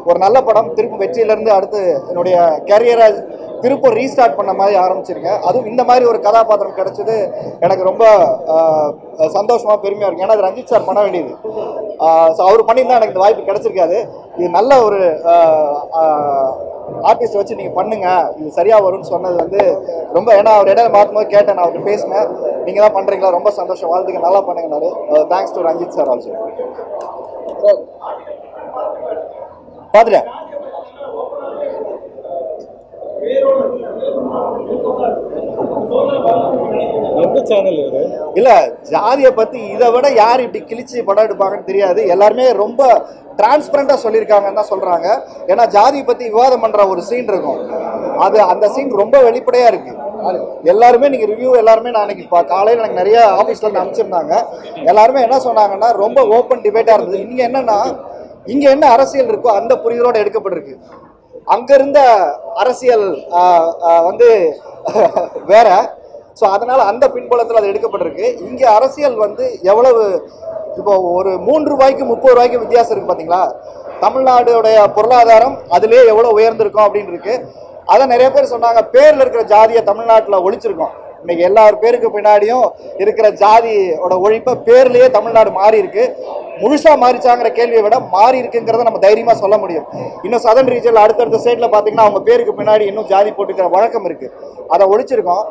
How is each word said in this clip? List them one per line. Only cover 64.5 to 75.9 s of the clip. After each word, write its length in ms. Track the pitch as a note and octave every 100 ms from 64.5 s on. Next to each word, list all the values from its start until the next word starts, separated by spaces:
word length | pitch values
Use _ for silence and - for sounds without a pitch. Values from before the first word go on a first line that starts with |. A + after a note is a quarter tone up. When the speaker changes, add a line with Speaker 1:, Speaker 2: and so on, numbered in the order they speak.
| C3+ - -
Speaker 1:
<laughs> 640 | - A3 F3 - - - D3+
வேற. 500 | G#3 A3+ F#3 B3 - - - _
So 160 | - G3+
அதனால 340 | G3+ A#3+ C4
அந்த 260 | G3+ A#3 C4
பின்புலத்துல 440 | - - A#3+ A#3
அது 200 | A3+ G3+
எடுக்கப்பட்டிருக்கு. 680 | G3+ G#3+ G3 E3+ D#3 A#3 A#3+
இங்க 300 | G#3+ B3 B3+
அரசியல் 460 | G#3+ C4+ C4+ C#4+ A3+
வந்து 420 | G#3 G#3 B3+ A#3
எவ்வளவு, 680 | F3+ G#3+ B3+ A#3 G#3 F3 - - - - - -
இப்போ 240 | G#3 F#3+
ஒரு 380 | F3+ F3+ F#3+ F#3
மூன்று 320 | F#3 D#4 D4
ரூபாய்க்கு 340 | C#4 C4+ C4+
முப்பது 280 | B3+ A3+ C4
ரூபாய்க்கு 260 | A#3+ B3 A#3+
வித்தியாசம் 380 | G#3+ A#3+ A3+ G3+
இருக்கு 180 | F3+
பாத்தீங்களா? 380 | E3+ D#3+ F3 - - - - - -
தமிழ்நாடுடைய 920 | G3+ B3+ C4 B3 A#3+ A#3 A3 A3 G3+
பொருளாதாரம் 640 | G3+ A3+ B3 A3+ A3 B3 C4+ -
அதுலயே 360 | F3 A3